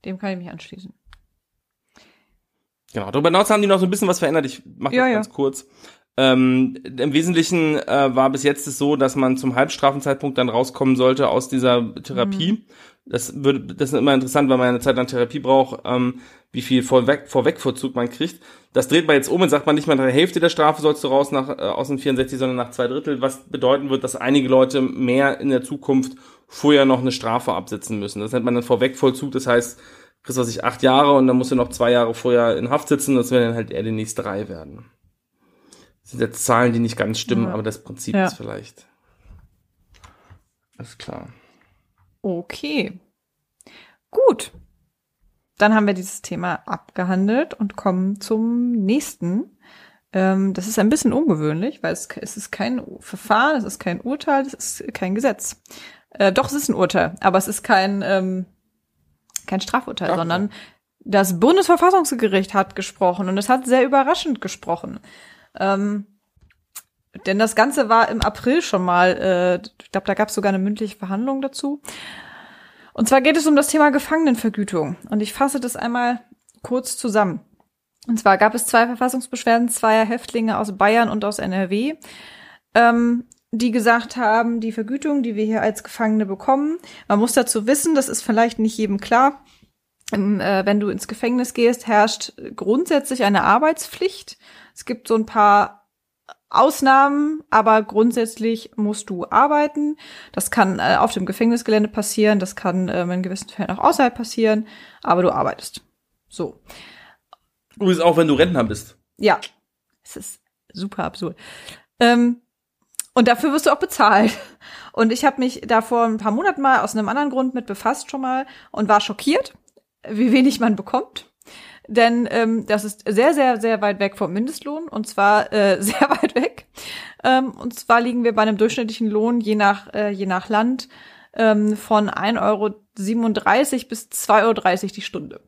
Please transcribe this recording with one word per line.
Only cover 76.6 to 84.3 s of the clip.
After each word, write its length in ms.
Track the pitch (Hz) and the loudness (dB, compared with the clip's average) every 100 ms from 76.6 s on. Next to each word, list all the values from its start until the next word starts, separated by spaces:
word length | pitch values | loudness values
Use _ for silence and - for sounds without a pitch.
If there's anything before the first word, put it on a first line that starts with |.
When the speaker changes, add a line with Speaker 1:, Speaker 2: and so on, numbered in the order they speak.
Speaker 1:
kurz 340 | - 247 254 - | -4 -4 -4 -6
zusammen. 460 | 240 208 196 156 _ _ _ _ _ _ - | -2 0 0 -2 _ _ _ _ _ _ -4
Und 120 | 226 | 2
zwar 180 | 208 196 | 4 6
gab 160 | 214 240 | 4 2
es 100 | - | 2
zwei 200 | 233 240 | 2 2
Verfassungsbeschwerden 840 | 240 254 254 - 247 - 233 240 | 0 -2 -2 -6 -4 0 2 2
zweier 360 | - 220 220 220 | 0 2 2 2
Häftlinge 520 | 240 - 233 220 208 | -4 -4 -4 -2 -2
aus 200 | 214 190 | -4 2
Bayern 320 | 202 226 233 | 4 4 2
und 140 | 214 208 | -2 -4
aus 140 | 208 | -4
N 140 | 185 | -4
R 160 | 185 185 | -4 -2
W, 260 | 202 269 311 - - - - - - _ | -2 -4 -6 -16 -20 -20 -20 -20 -20 _
ähm, 520 | 220 233 233 240 240 - _ _ | 4 4 4 2 0 -4 _ _
die 180 | 226 240 | -4 0
gesagt 460 | 233 226 233 233 254 | 2 4 2 0 -2
haben, 420 | 220 | 0